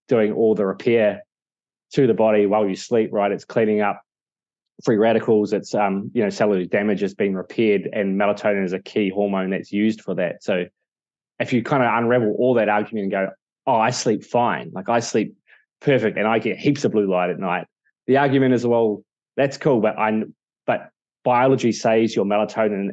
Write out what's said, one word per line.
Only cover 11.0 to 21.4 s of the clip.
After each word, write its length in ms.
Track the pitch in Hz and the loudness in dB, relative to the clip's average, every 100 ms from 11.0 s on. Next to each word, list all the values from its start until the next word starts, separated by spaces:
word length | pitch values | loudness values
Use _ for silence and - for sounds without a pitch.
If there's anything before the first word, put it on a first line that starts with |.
| _ _ _ - | _ _ _ -8
if 120 | 120 | -2
you 120 | 123 | -2
kind 180 | 117 143 | 0 0
of 60 | 120 | 2
unravel 440 | 113 117 123 107 - | 2 2 2 2 0
all 160 | 127 | 2
that 160 | 120 104 | 2 2
argument 340 | 104 107 110 98 | 0 -2 -4 -4
and 60 | |
go, 180 | 98 95 - _ _ - | -2 -4 -8 _ _ -2
"Oh, 100 | 113 | 2
I 140 | 117 | 2
sleep 340 | 127 123 101 | 0 -2 -2
fine, 460 | - 120 117 76 71 | 0 0 0 -2 -8
like, 160 | 92 98 | -10 -2
I 100 | 120 | -2
sleep 360 | 117 113 101 - _ _ _ _ | 0 -2 -4 -8 _ _ _ _
perfect 360 | 147 127 110 87 | 0 2 0 -2
and 80 | 107 | 0
I 100 | 113 | 0
get 200 | 110 90 | -2 -4
heaps 280 | 143 139 117 | -2 0 0
of 60 | |
blue 180 | 107 98 | 0 0
light 220 | 90 90 | 0 0
at 80 | 82 | -2
night," 260 | 92 90 82 _ _ _ - | -4 -4 -6 _ _ _ 0
the 120 | 135 | 2
argument 360 | 143 135 131 | 2 2 2
is, 120 | 123 120 | 2 2
"Well, 380 | 117 110 101 _ _ _ - | 2 2 -2 _ _ _ -4
that's 200 | 139 139 | -2 0
cool, 220 | 156 120 | 0 2
but 180 | 107 - | 0 0
I, 240 | 110 110 104 - _ _ - | -2 -2 -6 -12 _ _ -4
but 220 | 110 - _ _ _ | -4 -6 _ _ _
biology 480 | 127 123 | 0 2